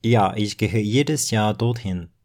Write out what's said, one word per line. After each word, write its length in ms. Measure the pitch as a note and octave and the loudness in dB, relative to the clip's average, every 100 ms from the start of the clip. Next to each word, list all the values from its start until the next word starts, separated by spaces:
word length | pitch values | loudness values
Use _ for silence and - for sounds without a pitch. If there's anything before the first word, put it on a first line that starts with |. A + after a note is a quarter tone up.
Ja, 320 | A2+ A#2 F#2+ F#2 | 4 4 2 0
ich 200 | G#2 - | -4 -2
gehe 240 | G#2 A2 | -2 0
jedes 480 | G#2 A#2+ C#3+ D3+ - | 0 0 0 -2 0
Jahr 240 | A2 G#2+ | 0 0
dorthin. 540 | G#2+ A#2 A#2+ G2 F2+ E2 _ | 0 -2 -2 -4 -6 -8 _